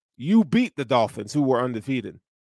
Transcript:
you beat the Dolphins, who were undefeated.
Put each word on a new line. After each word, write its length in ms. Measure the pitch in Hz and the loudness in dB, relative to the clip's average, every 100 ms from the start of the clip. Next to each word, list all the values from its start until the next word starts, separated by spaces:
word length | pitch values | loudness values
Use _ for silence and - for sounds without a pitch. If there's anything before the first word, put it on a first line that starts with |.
| _ - | _ -10
you 280 | 143 220 160 | 2 2 4
beat 300 | 233 240 - | 0 0 -4
the 80 | 120 | 0
Dolphins, 480 | 123 107 107 104 | 2 2 -4 -6
who 80 | 147 | -2
were 200 | 135 120 | 2 2
undefeated. 580 | 127 113 135 131 101 - _ _ | 0 -6 -6 -6 -6 -16 _ _